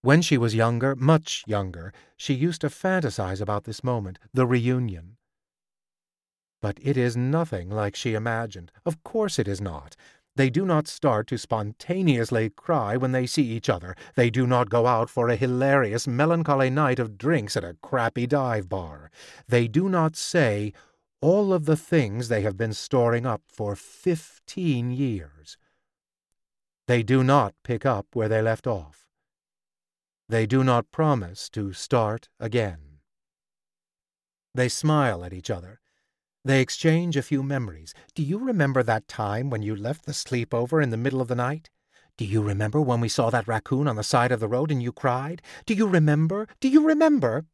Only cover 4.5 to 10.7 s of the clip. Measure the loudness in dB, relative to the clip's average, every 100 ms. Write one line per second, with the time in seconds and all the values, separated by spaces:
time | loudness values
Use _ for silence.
4.5 | 2 2 0 -2 -8 -14 -20 _ _ _
5.5 | _ _ _ _ _ _ _ _ _ _
6.5 | _ -6 -4 -2 0 0 0 -2 -2 -2
7.5 | -6 -6 -4 -4 -4 -4 -2 -2 -4 -6
8.5 | -12 -18 _ -8 -8 -8 -4 -2 -2 -4
9.5 | -4 -6 -10 -14 -20 -20 _ _ 0 2
10.5 | 2 2